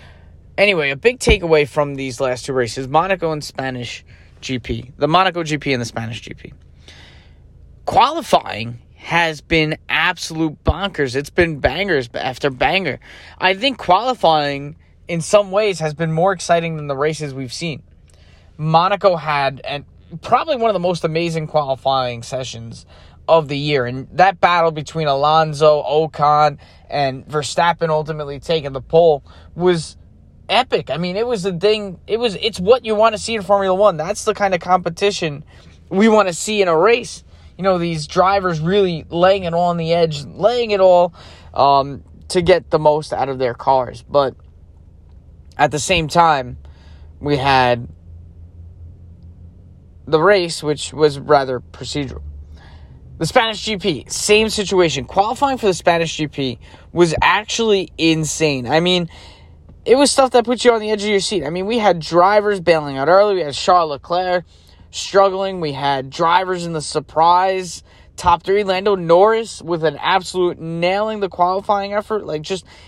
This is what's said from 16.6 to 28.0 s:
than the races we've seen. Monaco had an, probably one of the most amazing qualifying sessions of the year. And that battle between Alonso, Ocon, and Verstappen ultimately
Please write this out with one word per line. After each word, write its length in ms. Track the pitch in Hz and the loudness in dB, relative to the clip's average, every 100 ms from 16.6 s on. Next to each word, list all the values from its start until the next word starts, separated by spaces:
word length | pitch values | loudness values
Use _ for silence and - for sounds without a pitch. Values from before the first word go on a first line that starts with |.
| 165 156 | 0 -6
than 100 | 147 | -6
the 80 | 135 | -2
races 380 | 151 151 147 | -2 -2 -8
we've 200 | 135 127 | -10 -10
seen. 300 | - 170 - - - _ _ - - _ - | -8 -10 -10 -14 -20 _ _ -20 -20 _ -8
Monaco 600 | 156 165 185 196 196 165 | 2 2 2 2 2 2
had 420 | 151 147 139 135 - | -2 -2 -2 -4 -10
an, 200 | 143 - - - 165 | -10 -12 -20 -20 -12
probably 340 | - 247 320 262 | -2 0 0 -2
one 140 | 226 | 0
of 40 | |
the 60 | 190 | 0
most 240 | 175 170 | -2 -2
amazing 440 | 165 160 170 165 151 | -4 -2 -4 -4 -4
qualifying 760 | 151 139 131 135 135 123 120 | -4 -2 -4 -2 -2 -2 -6
sessions 600 | - 131 131 123 113 - - - - - - | -10 -10 -10 -12 -16 -18 -20 -20 -20 -8 2
of 200 | 165 143 | 2 2
the 100 | 143 | -4
year. 280 | 147 139 120 | -2 0 -2
And 220 | 131 - | -6 -4
that 260 | 147 190 180 | 2 2 4
battle 320 | 180 175 165 | 2 4 2
between 360 | 156 143 165 151 | -2 -8 -4 -2
Alonso, 720 | 135 147 160 156 143 151 147 | 2 4 4 2 4 4 4
Ocon, 760 | 139 151 160 - 147 147 151 139 - - - | 2 0 0 2 2 4 2 0 -18 -20 -8
and 360 | 143 139 131 - | -4 -2 -4 -6
Verstappen 640 | 151 139 - 170 170 165 | -6 -4 0 0 0 0
ultimately 500 | 156 | -2